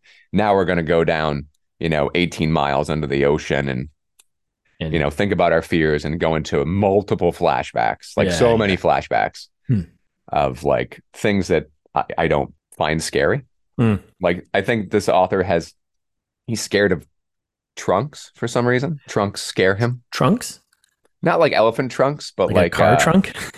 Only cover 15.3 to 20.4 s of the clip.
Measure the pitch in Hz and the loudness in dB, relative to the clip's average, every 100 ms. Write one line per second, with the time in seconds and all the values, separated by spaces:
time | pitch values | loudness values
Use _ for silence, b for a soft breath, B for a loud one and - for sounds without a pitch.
15.3 | 98 92 87 78 _ _ _ _ _ _ | 0 0 -2 -2 _ _ _ _ _ _
16.3 | _ - 110 - 101 101 82 - _ _ | _ -8 -8 -2 2 2 0 -4 _ _
17.3 | _ _ _ _ - - 92 147 - - | _ _ _ _ -8 -2 0 -2 -8 -20
18.3 | _ 117 127 120 123 139 147 - - 101 | _ -4 0 2 0 -2 -6 -6 -4 -2
19.3 | - - - 95 98 120 123 - - 131 | -4 -6 0 2 2 0 -2 -8 0 0
20.3 | 247 | 0